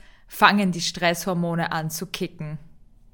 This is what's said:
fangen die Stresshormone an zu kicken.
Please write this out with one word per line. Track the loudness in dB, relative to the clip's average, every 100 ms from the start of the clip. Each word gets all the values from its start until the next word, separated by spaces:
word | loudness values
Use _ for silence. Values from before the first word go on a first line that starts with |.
| -18 -20 -12
fangen | 4 6 6 2
die | 0
Stresshormone | -4 0 0 0 -2 -2 0 -2 -2
an | -2 -4
zu | -6 -8
kicken. | -6 -8 -8 -10 -12 -14 -20 -20 -20 -20